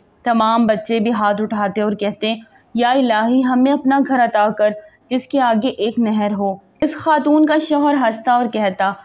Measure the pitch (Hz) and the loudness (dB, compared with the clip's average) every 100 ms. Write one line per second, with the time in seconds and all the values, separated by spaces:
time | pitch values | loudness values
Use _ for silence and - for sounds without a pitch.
0 | _ _ 247 226 220 233 226 214 - 226 | _ _ -2 0 2 2 0 0 -2 -2
1 | 220 220 208 208 214 214 202 202 208 214 | -2 0 -2 -2 -4 -4 -4 -2 -4 -2
2 | 202 - 214 226 - _ _ 226 240 269 | -6 -4 -6 -6 -10 _ _ -2 0 2
3 | 254 214 233 254 254 247 262 285 247 269 | 2 0 2 2 2 2 2 2 0 0
4 | 269 262 233 220 208 - 214 214 - _ | 0 0 2 2 0 2 -2 -2 -14 _
5 | - 254 - 277 247 220 262 - 220 233 | -6 -6 -2 0 2 2 0 -2 -4 0
6 | 226 214 208 202 196 190 _ - 311 - | 0 0 -2 -2 -4 -4 _ -4 -4 -2
7 | 320 302 294 302 311 311 311 294 294 285 | 0 0 4 4 4 2 0 0 2 2
8 | 233 220 - 240 240 226 208 190 196 196 | 0 -2 0 0 0 -2 -2 -2 -4 -4